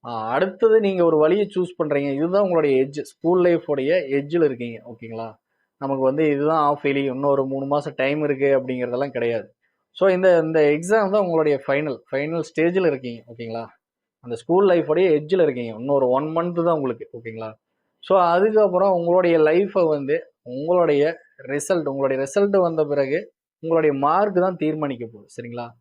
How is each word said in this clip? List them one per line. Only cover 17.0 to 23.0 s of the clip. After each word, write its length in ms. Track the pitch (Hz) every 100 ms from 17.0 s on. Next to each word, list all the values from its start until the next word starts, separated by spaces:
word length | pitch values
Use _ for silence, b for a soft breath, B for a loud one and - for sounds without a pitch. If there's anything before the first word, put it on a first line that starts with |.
| -
ஓகேங்களா? 400 | 120 117 110 110 110 _ _ _ _
So, 140 | - 190
அதுக்கப்புறம் 760 | 175 175 214 214 202 180 196
உங்களுடைய 460 | 180 170 180 180 165
லைஃப்பை 500 | 151 165 202 196 165
வந்து, 280 | 151 135 160 - _
உங்களுடைய 600 | 123 127 156 180 165 147 147 170 _ _ 131
ரிசல்ட், 380 | 143 143 180 143
உங்களுடைய 300 | 139 135 131
ரிசல்ட் 340 | 139 202 202 196
வந்த 280 | 175 160
பிறகு 340 | 147 143